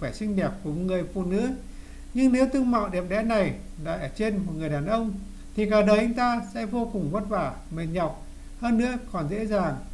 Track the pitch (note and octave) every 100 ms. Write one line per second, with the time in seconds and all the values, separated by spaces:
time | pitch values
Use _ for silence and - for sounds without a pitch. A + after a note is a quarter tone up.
0 | C3 - G#3+ F#3+ E3+ - D3+ D3+ F3+ F#3
1 | D#3 F#3+ F3+ G3 B3+ C4+ - - - -
2 | - A#3+ C4 B3 C4 C#4 B3 A#3 G3+ F3+
3 | F3+ G3+ A3+ A3 E3+ - - - D#3 F3
4 | D#3+ - G#3+ G3+ E3 D#3+ D#3+ C#3+ D#3+ A3+
5 | A3 F#3+ - - - - G#3 G#3+ G3+ G#3+
6 | A#3 A#3 B3 A#3+ - A#3 A3 A#3+ A3+ G3+
7 | D3 G3+ G3+ G3+ C#3 - - D#3+ D#3+ E3+
8 | D#3+ - - - - - A#3 A3+ B3 B3
9 | - F3+ D3 G3+ A3 G#3 E3+ C3 -